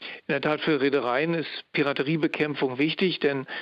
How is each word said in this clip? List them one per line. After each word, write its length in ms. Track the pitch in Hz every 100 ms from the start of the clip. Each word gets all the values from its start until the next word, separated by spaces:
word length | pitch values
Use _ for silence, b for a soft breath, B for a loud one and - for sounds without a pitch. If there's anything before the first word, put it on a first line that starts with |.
In 320 | - - -
der 80 | 143
Tat, 200 | 151 151
für 200 | - 147
Reedereien 540 | 139 139 120 123 160
ist 300 | 170 143 - -
Pirateriebekämpfung 1080 | - 143 135 139 160 156 - 151 139 139 127
wichtig, 420 | 151 - 185 156
denn 260 | 147 135 131 B